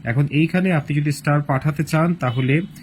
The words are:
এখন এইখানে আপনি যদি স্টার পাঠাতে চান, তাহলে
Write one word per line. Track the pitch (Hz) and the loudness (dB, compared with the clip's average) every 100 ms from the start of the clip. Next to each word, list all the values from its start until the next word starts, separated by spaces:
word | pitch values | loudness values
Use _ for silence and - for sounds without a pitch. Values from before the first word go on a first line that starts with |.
এখন | - 117 143 | -4 0 0
এইখানে | 143 160 185 190 | 2 2 2 2
আপনি | 165 - 147 | 0 0 -2
যদি | 151 | 0
স্টার | 143 - 147 | -2 0 0
পাঠাতে | 147 135 151 151 | 2 0 0 -2
চান, | 151 160 170 | 0 2 2
তাহলে | 175 127 120 127 147 196 - | 0 -2 0 2 2 0 -12